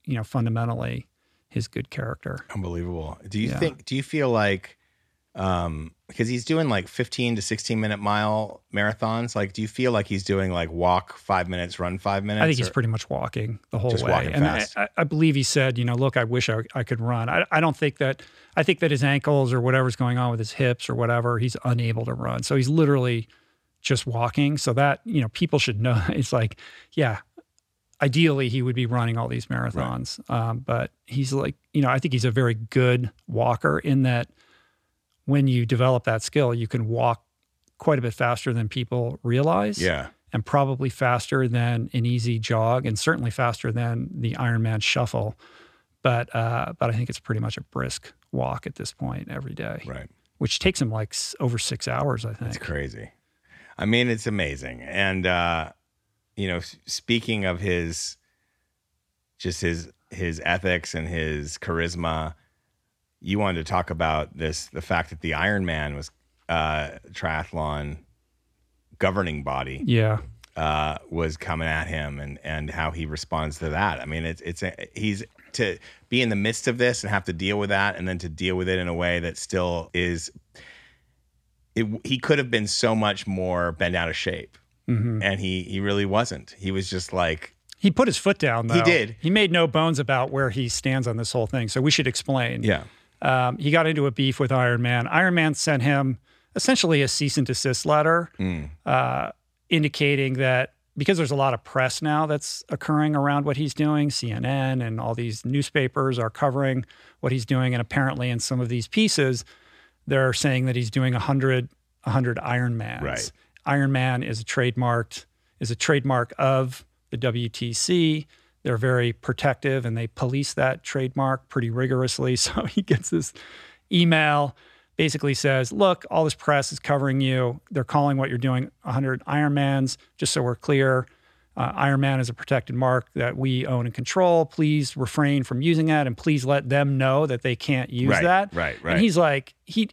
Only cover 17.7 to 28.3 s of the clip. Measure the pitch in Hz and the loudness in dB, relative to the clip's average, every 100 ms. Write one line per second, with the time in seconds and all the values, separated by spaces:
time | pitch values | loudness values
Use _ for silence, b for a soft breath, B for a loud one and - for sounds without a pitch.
17.7 | 139 147 - 135 131 - B B - 156 | 0 -2 0 -2 -4 -12 B B 0 2
18.7 | 180 165 143 139 139 147 143 127 127 123 | 4 2 2 2 2 2 2 4 2 2
19.7 | 131 127 113 123 123 123 113 107 - 131 | 2 2 0 0 0 0 -2 -4 0 0
20.7 | 120 - 120 117 120 120 117 123 - 127 | 0 -4 -2 0 0 0 0 -2 -2 -2
21.7 | 120 117 113 120 120 - 120 123 139 127 | 0 0 -2 -4 -4 -4 -4 0 2 4
22.7 | 160 147 139 123 117 113 b b b b | 4 4 4 2 -2 -6 b b b b
23.7 | _ - 131 - 117 117 - 143 147 - | _ -2 0 0 -2 0 2 2 2 0
24.7 | 117 143 - 226 165 113 - 175 147 - | 2 2 2 -2 -2 0 -2 0 2 0
25.7 | 104 123 117 90 - 123 127 110 - B | 0 2 2 2 -2 0 0 0 -4 B
26.7 | B B - 131 104 - - - _ _ | B B 0 0 -2 -10 -20 -20 _ _
27.7 | _ _ - 143 131 165 | _ _ -2 2 6 4